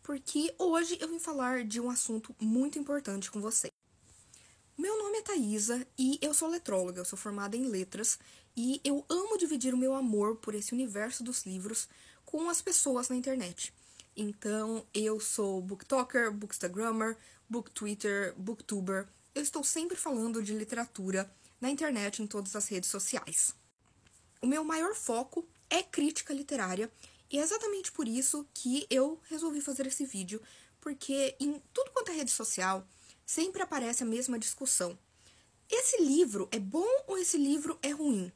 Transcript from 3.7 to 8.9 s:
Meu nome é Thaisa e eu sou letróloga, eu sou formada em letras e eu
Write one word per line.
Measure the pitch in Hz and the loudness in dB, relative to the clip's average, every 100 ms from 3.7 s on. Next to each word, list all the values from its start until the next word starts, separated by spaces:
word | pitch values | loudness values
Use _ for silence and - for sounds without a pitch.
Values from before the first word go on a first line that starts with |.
| _ _ _ - - - - - _ _ - | _ _ _ -20 -20 -20 -20 -20 _ _ -4
Meu | 370 440 | -2 0
nome | 403 440 | 0 -2
é | |
Thaisa | 427 381 214 208 220 240 254 - | 0 0 2 2 0 -2 -4 0
e | 254 294 | 0 2
eu | 294 | 2
sou | 294 320 | 4 2
letróloga, | 339 - 196 180 180 | -2 2 2 2 -2
eu | |
sou | 180 196 | -6 -4
formada | 214 202 202 | -4 -2 -2
em | 226 262 | 0 0
letras | 196 185 196 220 - - - - - | 0 -2 -2 0 0 -4 -20 -12 -2
e | 240 277 | 0 0
eu | 277 | 2